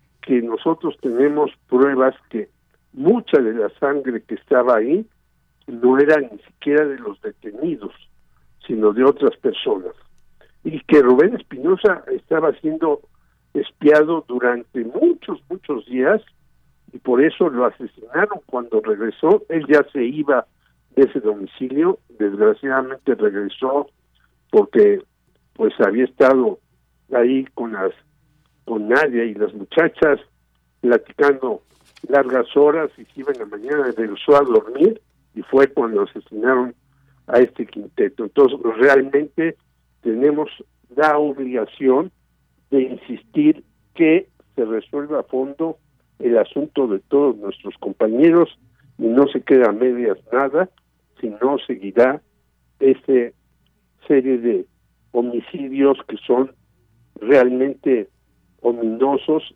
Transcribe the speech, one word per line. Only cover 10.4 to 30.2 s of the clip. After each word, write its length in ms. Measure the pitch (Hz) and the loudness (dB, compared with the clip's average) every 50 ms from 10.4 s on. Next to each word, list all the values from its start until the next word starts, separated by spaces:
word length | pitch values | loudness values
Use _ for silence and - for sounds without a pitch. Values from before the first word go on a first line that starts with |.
| _ _ _ _ - | _ _ _ _ -12
y 160 | 160 160 127 | -10 -10 -10
que 200 | - - 156 147 | 0 4 4 6
Rubén 320 | 127 123 127 127 165 208 247 | 6 6 6 4 4 2 0
Espinosa 720 | 190 - _ 139 123 135 170 190 185 - 202 180 - - - | -4 -10 _ -12 -6 -2 0 0 2 2 0 0 -2 -4 -8
estaba 420 | 131 - - _ 160 156 160 151 151 - | -8 -8 -4 _ -2 0 0 -2 -2 -2
siendo 420 | - 156 160 160 160 156 143 - - _ _ _ _ _ _ _ _ _ - | -6 -6 -4 -2 -2 -2 -2 -4 -6 _ _ _ _ _ _ _ _ _ -8
espiado 680 | 143 - - - _ 143 147 151 151 156 156 170 - - | -8 -8 -8 -10 _ 4 4 6 6 4 2 0 -4 -6
durante 560 | - 123 123 123 120 120 120 120 - - 127 110 | -6 -4 -2 0 0 -2 -2 -6 -10 -10 -10 -8
muchos, 580 | 117 135 240 311 349 311 - - - 175 - _ _ | -6 -2 0 2 2 0 -2 -6 -10 -12 -12 _ _
muchos 380 | - - - - 143 113 - | -14 -12 -10 -10 -10 -10 -10
días, 340 | 120 123 127 131 160 214 214 - _ _ _ _ _ _ _ _ _ _ _ _ _ - | -8 -4 -2 0 0 0 0 -4 _ _ _ _ _ _ _ _ _ _ _ _ _ -20
y 40 | |
por 260 | - - 131 120 123 147 | -10 -4 -2 2 2 2
eso 260 | 156 - - 180 156 | 2 0 0 -2 -2
lo 140 | 127 120 123 | 0 -2 -2
asesinaron 800 | 107 - - 113 - _ - 107 117 131 170 208 208 196 190 - | -2 -4 -8 -14 -20 _ -20 -20 -8 -4 -4 -4 -4 -6 -12 -12
cuando 340 | _ 131 123 120 117 113 107 | _ -10 -8 -8 -4 -4 -4
regresó. 640 | 107 110 107 101 110 113 - - 156 160 208 202 - | -2 -2 -4 -4 -4 -8 -6 -4 -2 -2 -2 -2 -4
Él 180 | - 165 160 143 | -6 -6 -6 0
ya 200 | 139 147 147 139 - - | 2 2 2 2 0 -4
se 100 | 135 117 | -6 -6
iba 420 | 123 147 151 147 143 135 120 - - _ _ _ _ _ _ _ _ _ | -4 -4 -4 -2 -2 -2 -2 -2 -6 _ _ _ _ _ _ _ _ _
de 100 | 139 135 | 2 2
ese 180 | - - 135 | 2 2 -2
domicilio, 800 | 107 107 104 101 95 - - - 131 127 135 147 165 185 - - _ _ 120 110 | -4 -4 -4 -4 -10 -16 -12 -12 -10 -6 -2 -2 0 0 -2 -4 _ _ _ -4
desgraciadamente 960 | 107 101 98 101 107 107 214 - 135 135 131 131 131 131 135 - _ 139 117 | -4 -4 0 2 2 2 2 0 -4 -4 -2 -2 -4 -4 -10 -6 _ -2 -2
regresó 760 | 104 107 104 98 101 101 98 - - 135 131 135 147 143 - _ _ _ _ _ _ _ _ _ _ _ _ | 0 0 -2 -2 -2 -6 -8 -8 -6 -4 -2 -2 -2 -4 -6 _ _ _ _ _ _ _ _ _ _ _ _
porque, 520 | - 214 202 202 - 226 208 208 - 190 - _ _ _ _ _ _ _ _ _ _ | 2 2 2 2 4 4 4 4 4 2 -4 _ _ _ _ _ _ _ _ _ _
pues, 200 | - 110 104 - - | -4 -2 -2 0 0
había 240 | 113 98 104 123 127 | 0 0 0 0 -2
estado 560 | - - - 139 127 135 131 123 107 - - _ _ _ _ _ _ _ _ _ _ 135 | -2 0 2 4 4 4 4 2 0 -2 -6 _ _ _ _ _ _ _ _ _ _ 0
ahí 320 | 120 120 127 135 135 131 - _ | 0 2 2 0 -2 -4 -6 _
con 180 | 135 120 113 | -10 -10 -8
las, 220 | 107 95 95 92 - _ _ _ _ _ _ _ _ _ _ _ _ _ _ | -6 -6 -6 -6 -6 _ _ _ _ _ _ _ _ _ _ _ _ _ _
con 240 | - 113 107 104 107 | -8 -6 -6 -2 0
Nadia 340 | 123 143 156 139 123 117 117 | 2 2 2 0 0 -2 -4
y 100 | 113 104 | -4 -4
las 180 | 101 107 - - | -4 -6 -6 -6
muchachas 640 | 104 98 - - 160 170 160 - - 165 151 135 - | -12 -18 -4 -2 0 0 0 0 0 0 0 0 0